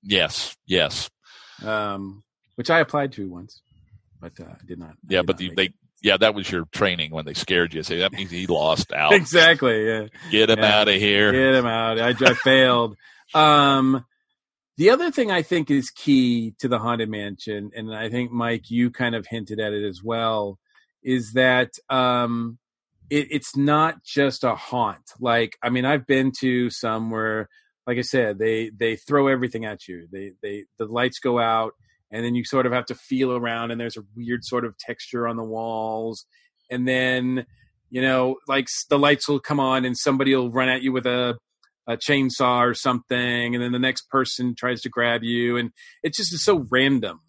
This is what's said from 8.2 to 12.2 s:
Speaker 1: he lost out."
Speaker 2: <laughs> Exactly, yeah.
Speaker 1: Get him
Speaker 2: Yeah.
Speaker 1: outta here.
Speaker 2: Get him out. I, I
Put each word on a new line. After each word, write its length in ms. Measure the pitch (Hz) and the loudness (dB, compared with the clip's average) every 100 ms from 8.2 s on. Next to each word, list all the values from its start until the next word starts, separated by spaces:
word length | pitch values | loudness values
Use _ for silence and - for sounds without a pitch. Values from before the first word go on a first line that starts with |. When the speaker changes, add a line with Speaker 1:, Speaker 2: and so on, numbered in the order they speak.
| 95 | -8
Speaker 1:
he 160 | 87 92 | -8 -2
lost 440 | 80 78 80 - | 0 2 0 -2
out." 220 | - 156 | 0 4
Speaker 2:
<laughs> 0 | |
Exactly, 720 | 202 160 170 165 156 131 113 107 | 4 4 6 6 6 2 2 0
yeah. 220 | 110 107 - - | -2 -6 -14 -2
Speaker 1:
Get 180 | 107 110 | 4 6
him 80 | 110 | 6
Speaker 2:
Yeah. 220 | 107 104 | 6 4
Speaker 1:
outta 140 | 107 | 4
here. 380 | 98 104 101 104 | 4 4 4 4
Speaker 2:
Get 220 | 131 131 | 4 4
him 140 | 131 120 | 4 2
out. 320 | 113 113 113 | 0 -2 0
I, 100 | 117 | 0
I 240 | 120 | 4